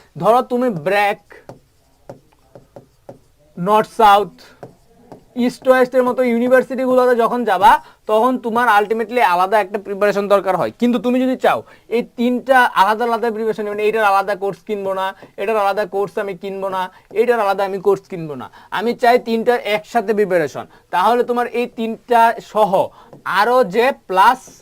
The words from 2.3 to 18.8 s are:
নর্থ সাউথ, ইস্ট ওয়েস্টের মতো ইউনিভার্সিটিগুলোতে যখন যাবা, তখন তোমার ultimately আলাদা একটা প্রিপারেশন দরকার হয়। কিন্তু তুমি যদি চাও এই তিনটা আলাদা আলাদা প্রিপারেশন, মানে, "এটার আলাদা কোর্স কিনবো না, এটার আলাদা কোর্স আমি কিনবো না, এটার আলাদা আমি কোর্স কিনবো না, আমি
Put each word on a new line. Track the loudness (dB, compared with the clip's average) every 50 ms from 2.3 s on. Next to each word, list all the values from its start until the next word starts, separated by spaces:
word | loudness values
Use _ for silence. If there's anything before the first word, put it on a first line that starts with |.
| _ _ _ _ -20 -20 _ _ -20 -20 -20 _ _ _ _ -20 -20 _ _ _ _ _ _ _ -10 -6
নর্থ | -2 2 2 2 2 0 0
সাউথ, | 2 4 6 6 4 2 -2 -10 -20 -20 -20 -20 -20 -20 -20 -20 _ _ _ _ _ _ -20 -20 -20 _ _ -4
ইস্ট | -2 -2 -2 -2 -2 2 2
ওয়েস্টের | 4 4 4 2 2 0
মতো | 0 0 0 0
ইউনিভার্সিটিগুলোতে | 0 0 2 0 2 2 2 2 2 0 -4 -4 -2 0 2 2 2 2 2
যখন | 2 0 0 0 -2 -2
যাবা, | -2 0 4 4 4 4 4 0 -8 -20 _ -4
তখন | 0 0 2 2 2 0 -2
তোমার | -4 -2 -2 0 2 4 4 2 2
ultimately | 0 -2 -4 -4 -4 -2 0
আলাদা | 2 2 2 2 0 2 2 0
একটা | 0 -2 -6 -10
প্রিপারেশন | -8 -8 -4 -2 -2 0 0 0 0 2
দরকার | 2 0 2 0 -2
হয়। | -2 -2 -4 -4 -2
কিন্তু | -2 -2 -2 -2
তুমি | -2 -2 -2 0
যদি | 0 -2 -2
চাও | 0 0 0 0 0 -6 -12 -20 _ _ -6
এই | -4 -4 -4 -6 _
তিনটা | -4 -2 -2 -2 -2 0 2 2 4
আলাদা | 2 2 2 2 2 2 2 -2 -2
আলাদা | -2 -2 -2 -2 -4
প্রিপারেশন, | -4 -4 -4 -4 -4 -4 -6 -8
মানে, | -4 -2 -2 -2
"এটার | 0 2 2
আলাদা | 2 2 2 0 -2 -4
কোর্স | -4 -4 -6 -6 -8
কিনবো | _ -8 -8 -6 -4 -4 -4
না, | -4 -4 -6 -8 -12 -20 -18 -12
এটার | -8 -4 -2 0
আলাদা | 0 0 0 0 -2 -4
কোর্স | -4 -4 -4 -4 -4 -4 -8
আমি | -8 -8 -8
কিনবো | -10 -10 -10 -8 -6 -6 -6
না, | -6 -6 -6 -8 -10 -20 _ _
এটার | -2 -2 0 2 2 0
আলাদা | 2 0 0 -2 -2
আমি | -4 -4 -2
কোর্স | 0 0 0 0
কিনবো | -2 -12 -12 -12 -10 -10 -12
না, | -12 -14 -16 _ -20 -14 -8
আমি | -6 -4